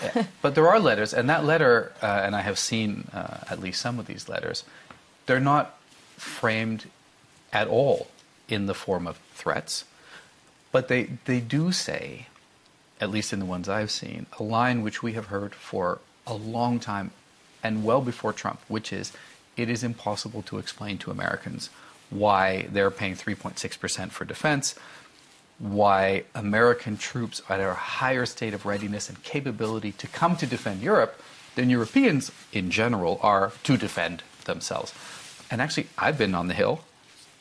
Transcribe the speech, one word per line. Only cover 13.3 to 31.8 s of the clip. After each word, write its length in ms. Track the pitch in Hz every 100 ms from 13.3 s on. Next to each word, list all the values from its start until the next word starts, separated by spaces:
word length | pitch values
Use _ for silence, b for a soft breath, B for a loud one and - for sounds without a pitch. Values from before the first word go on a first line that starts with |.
in 80 | 101
the 60 | 92
ones 240 | 90 90
I've 220 | 101 -
seen, 340 | - - - - -
a 40 |
line 380 | 107 113 123 120
which 200 | 107 -
we 100 | 117
have 140 | 110 101
heard 260 | 101 101 -
for 440 | - 98 90 - - _ -
a 60 |
long 460 | 110 110 117 120 120
time 320 | 113 101 95 - _ _ _ -
and 200 | 113 110
well 180 | 110 143
before 320 | 123 - 110
Trump, 260 | - 95 - -
which 240 | 107 -
is, 200 | 98 95 B B B B -
"It 140 | 117
is 140 | 120
impossible 580 | 123 113 104 104 110 107
to 140 | - 98
explain 400 | - - 104 95
to 120 | -
Americans 580 | 98 95 98 - - - B B B -
why 580 | 101 104 95 95 95 -
they're 200 | 104 98
paying 240 | 95 98 90
three 200 | - 98
point 220 | 98 -
six 180 | - -
percent 340 | 90 - 90
for 140 | - -
defense, 500 | - 156 143 - - B B B B B B _ -
why 640 | 104 101 101 98 95 95 - -
American 600 | 104 107 120 120 110 104
troops 440 | - 127 113 - -
are 60 | 98
at 20 |
a 120 | 95
higher 520 | 90 - - 131 131 123
state 280 | - 113
of 120 | 101 101
readiness 440 | 101 104 104 -
and 120 | -
capability 680 | - 143 139 104 110 113 104
to 140 | - -
come 280 | - 170 170
to 80 | 135
defend 340 | 120 - 95
Europe 400 | 139 202 113 - B B B -
than 140 | 127
Europeans 640 | 123